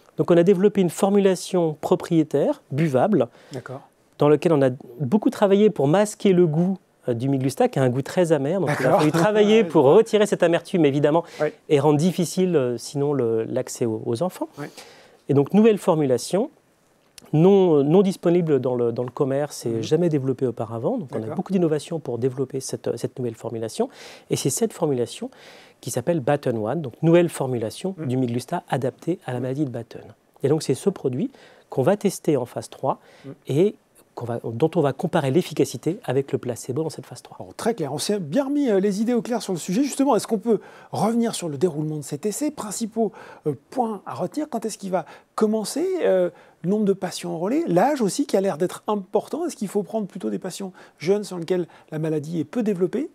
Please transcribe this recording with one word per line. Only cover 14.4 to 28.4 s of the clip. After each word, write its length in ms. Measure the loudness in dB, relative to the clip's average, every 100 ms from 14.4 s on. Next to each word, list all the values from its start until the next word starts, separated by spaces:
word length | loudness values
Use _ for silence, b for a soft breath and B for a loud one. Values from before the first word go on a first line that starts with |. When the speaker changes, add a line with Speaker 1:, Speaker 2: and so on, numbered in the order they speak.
| -12 -10
Speaker 2:
Oui. 100 | -16 B B B B B 0
Speaker 1:
Et 60 |
donc 200 | 2 4
nouvelle 240 | 6 6 4
formulation, 720 | 2 2 2 0 0 -2 -2 -6 _ _ _ _ _ -20 -2
non, 500 | 4 6 6 6 4
non 180 | 4 4
disponible 560 | 4 0 2 2 2 0
dans 160 | 0 0
le, 160 | 0
dans 100 | -2
le 60 | -6
commerce 560 | -2 -2 0 -4 -6 -6
et 40 |
Speaker 2:
Mhm. 140 | -4
Speaker 1:
jamais 260 | 0 0 2
développée 360 | 0 -2 -2 -2
auparavant. 520 | -4 -6 -4 -4 -4
Donc 120 | -6
on 60 | -8
a 40 |
Speaker 2:
D'accord. 140 | -6 -6
Speaker 1:
beaucoup 160 | -2
d'innovations 480 | 0 0 0 -4 -8
pour 200 | -6 -4
développer 400 | -4 -2 -6 -6
cette, 360 | -8 -8 -6 -6
cette 200 | -6 -6
nouvelle 160 | -8 -6
formulation. 540 | -8 -8 -8 -4 -6 B B B B
Et 60 | -4
c'est 160 | -2
cette 200 | -2 -4
formulation 600 | -2 -2 -2 -4 -6 -14 B B B B B
qui 100 | -8
s'appelle 300 | -6 -2 -2
Batten 360 | 0 0 -2 -2
One, 240 | -4 -4
donc 120 | -6 -2
nouvelle 260 | 4 6 4
formulation 680 | 0 -4 -2 -4 -6 -10 -8
Speaker 2:
Mhm. 100 | -4
Speaker 1:
du 80 | -2
miglusta 480 | 0 -2